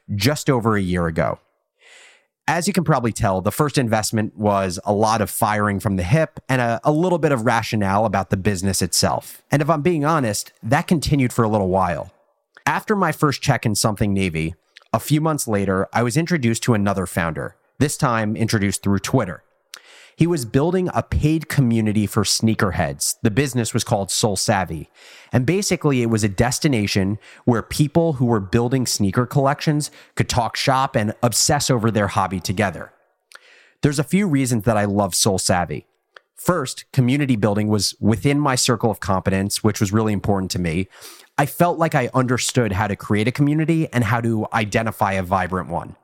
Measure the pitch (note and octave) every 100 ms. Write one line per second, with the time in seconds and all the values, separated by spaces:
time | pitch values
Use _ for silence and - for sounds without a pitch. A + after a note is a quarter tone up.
0 | - G#2 A#2 D3+ - B2 A2 G#2 F#2 F2+
1 | E2+ D#2+ A#1+ G1+ _ _ _ _ _ -
2 | - _ _ _ - E3 G3 F3+ D3 C#3
3 | A#2+ - G#2+ F#2 G2+ - D3 D3 A#2+ A2
4 | - A2 G#2+ - G#2 G2 F#2+ E2+ - G#2
5 | G#2+ A2+ G2 - G#2+ G#2 G#2 G2 G2 F#2+
6 | F2 D#3+ D#3 - - C3 A#2 A2+ D3 D3+
7 | F3+ F3 D3+ B2+ A#2+ A#2 A#2 A2 F#2+ G2+
8 | A2 G2 F#2 G2 G2+ F2+ G2 F2+ F2+ -
9 | F#2 B1+ - - - D3 D3+ D#3+ C#3+ D#3+
10 | C#3+ D#3+ A#2 G2+ - _ A2+ D3 - E3
11 | - C#3+ B2 - A2+ G#2+ F#2 F#2+ F2+ D2
12 | - _ _ _ _ - C#3 F3 - G3+
13 | E3 - D3+ - - A#2+ A#2 G2+ A2+ G2+
14 | G#2 G2 F#2 D#2+ D#2+ - _ - - A2
15 | - D3+ D#3+ D3+ A#2+ G2+ G2 F#2+ F#2+ A2
16 | A#2+ C#3 E3+ E3+ A#2 A2+ - G#2+ G2+ F#2+
17 | F2 F#2+ E2+ C#2+ A#1+ _ _ - D3 -
18 | C#3 A2+ G#2+ A2+ A2 A2+ G2 - G2 G2
19 | - C3 F#2 - _ _ _ - - -
20 | - - E3 E3+ A2+ C3 E3 F#3 F3+ A#2
21 | - - D3+ D#3+ D3 - A#2+ A2+ G#2+ G#2
22 | G2+ A2+ G2 - A2+ - G2+ E2+ D2 C#2
23 | - - A2+ G2 C#3+ B2 A2 A#2 - G#2
24 | G2 - A2+ F#2+ - G2 E2+ D#2 - _
25 | - - - A#2+ C3 F#3+ G#3 F3+ D3+ B2+
26 | A#2 A2 G#2+ F#2+ A#2+ - D#3 A#2 G2+ G2+
27 | F#2+ G#2+ - - - A2+ - - D3 E3+
28 | E3 B2+ A#2+ A2+ F#2+ A2+ A#2+ C3 A2+ -
29 | G2+ B2 A#2+ C#3 C3+ C#3+ E3 D3 C#3+ -
30 | - - - B2 A2 - - C3 C3+ A#2+
31 | G#2+ - B2 - - D3 - B2 A2+ G#2
32 | G2 G2+ F#2+ F#2 - F#2 G2 D#2 - _
33 | _ _ _ - _ - _ - C#3+ C#3+
34 | C#3+ F#3 G#3 C#3 B2+ A#2 A#2 G#2+ G2+ G2+
35 | G2 - A2 F#2 - F2+ D#2+ D2 - _
36 | _ - _ - - F3 B2+ - - -
37 | B2 D3 C3+ A2+ G#2+ G2+ G#2+ G#2+ - -
38 | G#2 G#2+ C#3+ C#3+ C#3+ B2 - A2+ A2+ G2+
39 | - F#2+ - F#2+ G2+ - A2 - G2+ A2
40 | A2 G2 G#2+ G2 F#2 F2+ E2+ E2 F#2 -
41 | - - - - D3 - F3 D#3+ D#3+ D3
42 | A#2+ C3 B2 A#2+ - B2+ A2 F#2+ G#2 F#2+
43 | - G#2 A#2 - C#3+ D#3 D#3 E3 D#3+ B2
44 | G#2 A#2+ A#2 A2 A2 A2+ G#2 A2+ A2+ -
45 | G2+ F#2+ F2+ F#2+ F2+ F#2 D2+ E2+ G#1+ -